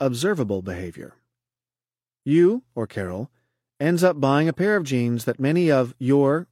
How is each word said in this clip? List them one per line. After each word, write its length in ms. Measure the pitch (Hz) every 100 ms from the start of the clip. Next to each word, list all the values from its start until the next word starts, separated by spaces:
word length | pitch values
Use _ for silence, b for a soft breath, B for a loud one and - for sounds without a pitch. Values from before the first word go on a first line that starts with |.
observable 640 | 135 120 175 190 110 98
behavior. 540 | 92 90 90 - - - _ _ _ _ _ _ _ _ _ _
You, 400 | - 156 175 240 -
or 120 | - 110
Carol, 440 | - 92 90 135 _ _ _ _ _
ends 240 | 147 175
up 180 | 185 156
buying 280 | 135 143 160
a 40 |
pair 220 | 151 190
of 80 | 214
jeans 420 | 147 131 120 120 117
that 120 | 117
many 320 | 135 165 170
of 240 | 135 123 -
your, 500 | 127 139 135 151 180